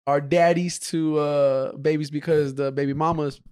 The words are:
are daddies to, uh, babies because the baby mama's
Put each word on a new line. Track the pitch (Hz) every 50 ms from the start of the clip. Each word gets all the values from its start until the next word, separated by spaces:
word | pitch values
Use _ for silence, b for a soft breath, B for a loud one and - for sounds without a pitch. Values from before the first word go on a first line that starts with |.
| - 139
are | 143 147
daddies | 147 139 170 175 170 170 170 175 175 175 - - - -
to, | - 165 160 156 151 151
uh, | 147 147 147 143 143 139 135 135 131 - -
babies | 143 139 156 156 151 151 139
because | 147 147 - 170 160 151 147 139 135
the | 139 139 135
baby | 135 139 143 139 139
mama's | 147 156 165 170 160 151 143 131 - - -